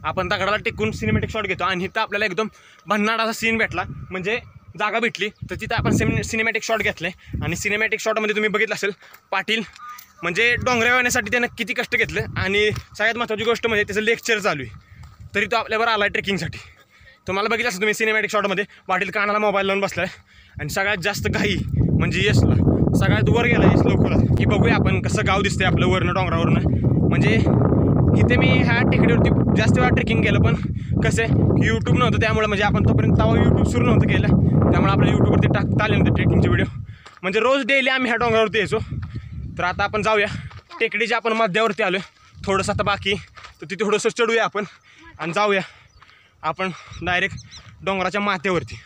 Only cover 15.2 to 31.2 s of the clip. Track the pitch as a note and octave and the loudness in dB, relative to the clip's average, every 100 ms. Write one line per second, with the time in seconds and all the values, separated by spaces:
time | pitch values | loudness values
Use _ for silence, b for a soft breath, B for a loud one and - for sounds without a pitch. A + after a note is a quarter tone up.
15.2 | - G3+ G3+ A3+ G#3+ A3 A#3 A3 G#3 - | -8 -4 -2 -2 -2 -2 0 0 0 -2
16.2 | F#3+ G3 D#3+ - - B B B B B | -4 -4 -4 -10 -20 B B B B B
17.2 | - F#3+ G#3+ A3 A#3 F#3 G#3+ G#3 A3 A3 | -6 -4 -2 -2 -2 -2 -2 0 0 0
18.2 | G3+ G#3+ G3+ F#3 G3+ B - F#3 F#3+ G#3 | 0 -2 -2 -2 -6 B -4 -2 -2 -2
19.2 | G3+ G#3 G#3+ G3 G3 G3 G3 - F3+ B | 0 0 0 0 0 0 -2 -4 -6 B
20.2 | B B B B D3 G3 G3 G#3 F3 G3+ | B B B B -6 -4 -2 -2 -4 -4
21.2 | G#3 - G3+ F3 - - - - E3+ E3 | -4 -2 -2 -2 -2 0 0 2 0 0
22.2 | G3+ G#3+ - - - - - - F#3+ G#3 | 2 4 4 4 2 2 2 2 2 2
23.2 | G#3+ A#3 A#3+ A3+ A3+ - - - - - | 4 2 4 4 6 6 4 2 2 2
24.2 | - - G3+ G3+ A3 G#3 F#3+ F#3+ - - | 2 2 2 4 4 4 2 0 0 -2
25.2 | G3+ F#3+ G3+ - F#3 D#3 F3+ F#3 E3+ F#3 | 0 0 0 0 0 2 2 2 2 0
26.2 | F3+ E3 E3 - - - - - - - | 0 2 2 2 2 2 2 2 2 2
27.2 | - A3 - - - - - - - - | 4 4 4 4 4 4 4 4 4 4
28.2 | - B3 B3 B3+ A#3+ A#3 B3 - A3+ A#3 | 4 4 4 4 2 2 2 2 4 4
29.2 | - B3 - - A3 B3 B3 B3 A#3+ A3 | 4 2 2 2 2 4 4 2 2 0
30.2 | G#3+ G3+ - - - B B B A3 - | 2 2 2 2 -2 B B B 0 0